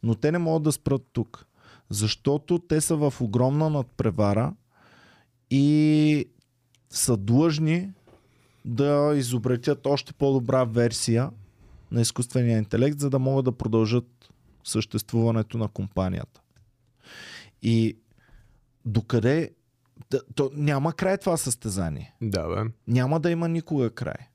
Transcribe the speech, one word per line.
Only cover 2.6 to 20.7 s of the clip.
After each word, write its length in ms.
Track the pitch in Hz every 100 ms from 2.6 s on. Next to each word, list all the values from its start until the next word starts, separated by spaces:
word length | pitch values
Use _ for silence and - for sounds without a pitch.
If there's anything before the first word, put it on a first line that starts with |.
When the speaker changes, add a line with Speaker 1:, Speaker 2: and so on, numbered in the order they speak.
| - 156
Speaker 1:
са 140 | - 160
в 180 | 147 -
огромна 500 | 120 110 127 143 156
надпревара 840 | 147 123 - 113 90 101 104 131 196 _ _ _ _ _ _ _ _ _
и 760 | 135 143 151 151 151 151 151 - _ _ _ _ _ _
са 280 | - - -
длъжни 760 | 98 117 165 151 156 170 196 185 _ - _ _ _ _ -
да 480 | 117 143 143 147 147
изобретят 720 | 123 123 117 123 123 139 135
още 280 | 143 -
по-добра 500 | - 139 135 120 131
версия 680 | 127 113 120 113 - 113 131 - - _ - - -
на 100 | 117
изкуствения 560 | 113 - 120 127 120 113
интелект, 420 | 107 107 135 147
за 100 | 143
да 100 | 131
могат 260 | 131 135 127
да 60 |
продължат 540 | 120 120 113 110 123 120 _ _ - _ _
съществуването 920 | - 113 107 113 - 117 113 113 110 117
на 100 | 107
компанията. 720 | - 101 - 92 90 - _ _ _ _ _ _ _ - - - - - _
И 360 | - 113 113 - _ _ _ - - _ _ _ 117
докъде, 680 | 107 104 123 110 151 165 _ _ _ _ _ -
да, 100 | 131 -
то 260 | - 139
няма 400 | 143 147